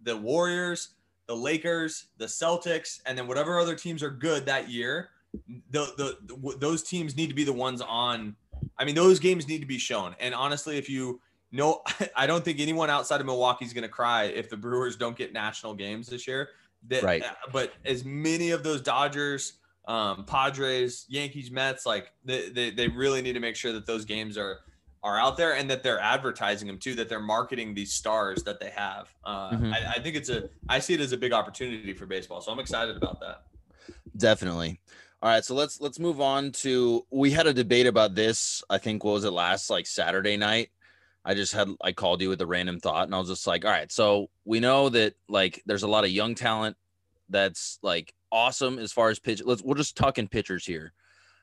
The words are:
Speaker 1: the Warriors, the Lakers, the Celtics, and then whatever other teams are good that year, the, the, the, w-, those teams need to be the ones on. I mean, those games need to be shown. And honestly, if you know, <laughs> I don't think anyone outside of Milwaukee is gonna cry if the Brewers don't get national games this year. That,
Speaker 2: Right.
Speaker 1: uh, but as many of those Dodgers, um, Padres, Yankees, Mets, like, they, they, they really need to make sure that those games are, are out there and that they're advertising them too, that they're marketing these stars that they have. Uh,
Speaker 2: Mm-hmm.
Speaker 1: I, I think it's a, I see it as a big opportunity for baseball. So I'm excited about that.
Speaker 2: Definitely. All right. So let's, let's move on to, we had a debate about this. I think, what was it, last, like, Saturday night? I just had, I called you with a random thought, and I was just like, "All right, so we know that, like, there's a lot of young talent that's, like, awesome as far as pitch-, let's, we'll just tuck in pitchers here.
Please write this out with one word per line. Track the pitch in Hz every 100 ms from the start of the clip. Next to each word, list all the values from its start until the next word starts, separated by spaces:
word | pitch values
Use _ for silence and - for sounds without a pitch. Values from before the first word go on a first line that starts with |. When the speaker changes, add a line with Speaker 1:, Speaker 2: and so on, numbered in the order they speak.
Speaker 1:
the | 117 110
Warriors, | 110 160 175 175 180 170 - _ _ _ -
the | 117
Lakers, | 135 160 165 165 160 - - -
the | 110
Celtics, | - 165 175 170 160 - -
and | 131 127
then | 123
whatever | 131 151 175
other | 170
teams | 160 175 160
are | 147
good | 127 160 147 135
that | 135 120
year, | 117 120 156 180 _ _ - - 123 -
the, | 147 139 -
the, | 139 -
the, | 104 131
w-, | 135 131
those | 147 165
teams | - 180 156 135
need | 165
to |
be | 139
the | 143
ones | 123 127 123
on. | 117 117 123 117 107 - _ - - -
I |
mean, | 143
those | 151 185 175
games | 180 185 143
need | 156
to | 135
be | 123
shown. | - 110 90 90
And | 123 123
honestly, | 139 143 156 143
if | 139
you | 135 127 123 _ _ _
know, | 127 151 156 - -
<laughs> | 185 127
I | 135
don't | 170
think | 175 143
anyone | 151 160 151
outside | 143 147 143
of | 135
Milwaukee | 127 123 120
is | 120
gonna | 120 113
cry | - 120 117
if | 104 - 113
the | 107
Brewers | 120 127 123 107
don't | 117 120
get | -
national | 110 107 - 110
games | 101 101 110 117
this | 120 131
year. | 131 139 - _ _ 113
That, | 127
Speaker 2:
Right. | 95 85
Speaker 1:
uh, | 120 - 131
but | 131 123 -
as | 135 123
many | 131 143 160 165 170
of | 165
those | 156 143
Dodgers, | 139 127 143 143 143 139 - - _ _ -
um, | 113 104 95
Padres, | 101 139 135 139 135 127 123 - -
Yankees, | 139 143 139 123
Mets, | 131 135 131 120
like, | 107 - _
they, | 127 127 87
they, | 123 117
they | 104 117
really | 120 135 131
need | 127
to | 120
make | 117 107
sure | 120
that | 110 117
those | 113
games | 107 110 107 104
are, | 98 95 _ _ _ _
are | 104 104
out | 131 165
there | 165
and | 139 135
that | 131
they're | 131 104
advertising | 107 135 131 - 104 101 101
them | 92
too, | 135 120
that | 113
they're | 110
marketing | 107 110 123 123 110
these | 101 98
stars | - 110 110 98 92
that | 101 101
they | 98
have. | 101 101 101 - _
Uh, | 101 98 95
Speaker 2:
Mm-hmm. | 113 110
Speaker 1:
I, | 110 110 120
I |
think | 151 151
it's | 135
a, | 117 - - -
I | 131
see | -
it | 170
as | 135
a | 123
big | 123
opportunity | 113 101 - 127 110 101
for | 95 95
baseball. | 95 - 90
So | 107
I'm | 120
excited | - 117 113 -
about | - -
that. | 87 - _ - _ _ - - - -
Speaker 2:
Definitely. | 113 110 90 85 82 87 _ - - _
All | 110
right. | 113
So | 117
let's, | 131 147 -
let's | 143 139
move | 170 143
on | 139 139 139
to, | - 139 127 120 117 -
we | 135 139
had | 147 165
a |
debate | 127 110 120 123
about | 110 107
this. | 95 110 110 - - -
I | 95
think, | 113 107
what | 104
was | 104
it, | 104
last, | 87 87 95 -
like, | 95 87
Saturday | - 85 95 104 104
night? | 104 113 113 _ _ _ _ _ -
I |
just | 101 98
had, | 110 98 -
I | 92
called | 87 92 87
you | 95
with | 92
a | 87
random | 90 90 87
thought, | 90 80 90
and |
I | 95
was | 92
just | 92 98
like, | 87
"All | 107
right, | 87 76
so | - 104 101 98 _
we | 104 113
know | 123 135 139
that, | 117 107 - -
like, | 101 92 - -
there's | 101
a | 104
lot | 107
of | 98
young | 95 110 113
talent | 117 110 110 - _ _ _ _ -
that's, | 98 98 - - -
like, | 98 85 80 _ -
awesome | 113 123 - 131 127
as | 107
far | - 113
as | 107
pitch-, | 123 104
let's, | 123 117
we'll | 131
just | 143 151 -
tuck | 135 131
in | 104
pitchers | 113 101 90
here. | - 80 80 _ _ _ _ _